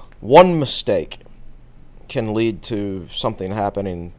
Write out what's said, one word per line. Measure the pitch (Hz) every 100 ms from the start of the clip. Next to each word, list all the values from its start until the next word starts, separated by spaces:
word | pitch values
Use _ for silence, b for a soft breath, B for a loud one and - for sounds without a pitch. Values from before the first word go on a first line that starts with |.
| b -
One | 104 143 185 170
mistake | 131 - - 98 78 - - - - - - - - - -
can | 135 113
lead | 107 113 110
to | - 107 101 95 82
something | - 123 110 92
happening | 107 101 101 98 87 85